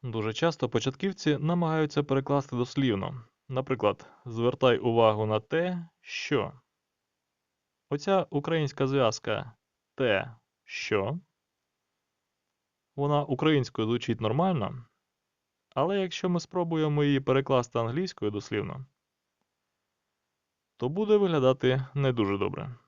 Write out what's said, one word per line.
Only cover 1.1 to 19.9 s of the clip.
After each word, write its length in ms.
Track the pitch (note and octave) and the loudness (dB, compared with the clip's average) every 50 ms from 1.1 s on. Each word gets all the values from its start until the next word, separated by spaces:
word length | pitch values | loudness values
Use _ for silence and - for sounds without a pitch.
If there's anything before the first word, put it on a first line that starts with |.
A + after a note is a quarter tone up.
| F#3+ - - D#3 D3 C#3 | -6 -2 0 0 0 2
намагаються 680 | C#3+ D#3 F3 F3 E3+ D#3+ D#3+ D#3+ D#3 D3 - - D3 | 2 0 0 2 2 0 0 0 0 0 0 -2 -2
перекласти 520 | C#3+ C#3 C3+ C3+ - C#3+ C#3+ C3+ - - | 0 0 0 0 2 0 0 0 -2 -2
дослівно. 680 | A#2+ B2 B2 - - C#3 C3 A2 G2 F#2+ - B2+ B2+ A#2 _ _ _ _ _ | -4 -4 -2 0 0 2 2 2 0 -2 -6 -8 -10 -16 _ _ _ _ _
Наприклад, 600 | C3+ B2+ C3 - C3 B2 - G#2 G2 - - - - _ _ | -6 -6 -2 -2 -2 2 2 0 0 0 -8 -20 -20 _ _
звертай 520 | B2+ A2+ A2 A#2 A#2+ B2+ - - B2+ A#2+ - | -10 -6 0 0 0 0 4 4 4 4 4
увагу 480 | - A#2+ A#2 A#2 A#2 A2 G#2+ G#2+ G#2+ | 2 2 4 6 6 6 6 4 0
на 140 | G#2+ G#2+ G#2+ | 0 0 -2
те, 500 | G#2+ _ - D#3+ E3+ F3+ F3+ F3 E3+ E3 _ _ | -2 _ -2 0 0 0 -2 -6 -8 -10 _ _
що. 600 | _ - - - - - D3+ C3 G#2 - - - _ _ _ _ _ _ _ _ _ _ _ _ _ _ _ _ _ _ _ _ _ _ _ _ _ _ | _ -14 -12 -10 -6 -2 0 0 -2 -2 -8 -16 _ _ _ _ _ _ _ _ _ _ _ _ _ _ _ _ _ _ _ _ _ _ _ _ _ _
Оця 380 | C#3+ D3 - - G3 F#3+ E3+ - | -6 -6 0 2 2 2 2 0
українська 580 | - C#3+ C#3+ - E3 E3 D3+ C#3 - - C#3 C3 | -2 -4 -2 0 0 0 0 -2 -2 -2 -2 0
зв'язка 680 | C3+ C#3 C3 A2 A2 - _ - G#2+ G#2+ - A#2 - _ _ _ _ _ _ _ _ | 2 2 2 2 2 0 _ -4 -4 -4 -4 -8 -14 _ _ _ _ _ _ _ _
те, 400 | - C3+ A#2+ G#2 F#2+ - B2 A#2 _ _ _ _ _ _ | -2 2 2 2 2 0 -4 -12 _ _ _ _ _ _
що. 560 | _ - - - - G#2+ G#2 F#2+ G2+ C#3+ F3 - _ _ _ _ _ _ _ _ _ _ _ _ _ _ _ _ _ _ _ _ _ _ _ _ _ _ _ _ _ _ _ _ _ _ | _ -14 -12 -6 -2 0 0 0 0 -4 -6 -8 _ _ _ _ _ _ _ _ _ _ _ _ _ _ _ _ _ _ _ _ _ _ _ _ _ _ _ _ _ _ _ _ _ _
Вона 280 | - C#3+ C#3+ D3 C#3+ D3 | -4 -2 0 2 0 0
українською 640 | D3 C#3+ B2+ - D#3 D#3 C#3+ B2+ - _ - A2 A2 | 0 -2 0 2 4 4 4 2 0 _ -4 -2 0
звучить 340 | A#2 A#2+ - - A2+ A2 | 0 -2 0 -2 -4 -2
нормально, 640 | A2+ G#2+ A2 C#3 F3 F#3+ F#3 C#3+ G#2 F#2+ - B2+ A#2 _ _ _ _ _ _ _ _ _ _ _ _ _ _ _ _ _ _ | 0 0 0 2 0 0 0 -2 -2 -4 -6 -10 -16 _ _ _ _ _ _ _ _ _ _ _ _ _ _ _ _ _ _
але 240 | C3 C3+ E3+ G3 G3+ | -2 -2 0 0 -2
якщо 300 | F#3+ F3+ - - - F#3 | -2 -4 -6 -4 -2 0
ми 100 | F3+ E3+ | 0 -2
спробуємо 640 | - - - F#3 F3 E3 E3 D#3+ D#3 D3+ D3 D3 D3 | -2 -4 -4 -4 -2 0 0 0 0 2 2 2 2
її 160 | C#3+ C#3+ C3+ | 2 2 0
перекласти 600 | C3+ - C3+ C3+ C3+ - C#3+ B2+ A#2+ A2+ _ A#2+ | 2 2 2 2 2 2 2 2 2 0 _ -2
англійською 520 | A#2 A2+ A#2 D3+ F#3 F3+ - - - G#2 | -2 -2 -2 -4 -4 -6 -6 -4 -4 -4
дослівно, 540 | G2+ G#2 G2 - - G#2+ F#2+ F2 E2 C3 C3 _ _ _ _ _ _ _ _ _ _ _ _ _ _ _ _ _ _ _ _ _ | -4 -4 -6 -4 -4 -4 -4 -4 -8 -12 -14 _ _ _ _ _ _ _ _ _ _ _ _ _ _ _ _ _ _ _ _ _